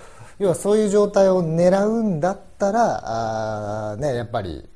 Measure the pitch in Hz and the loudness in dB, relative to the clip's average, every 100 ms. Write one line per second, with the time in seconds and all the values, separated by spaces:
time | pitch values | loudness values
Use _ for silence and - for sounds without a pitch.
0 | - - - - 196 165 196 214 214 208 | -18 -20 -18 -4 0 0 2 2 4 2
1 | 202 202 196 185 165 160 180 190 208 226 | 2 4 4 4 2 2 4 4 2 0
2 | 220 165 175 196 - - 202 220 220 123 | 0 0 -2 -4 -10 -4 -2 2 2 0
3 | - 113 113 110 110 107 104 107 107 104 | -4 -4 -4 -4 -4 -6 -6 -6 -6 -4
4 | 143 120 110 117 90 76 - | -4 -4 -4 -6 -6 -10 -14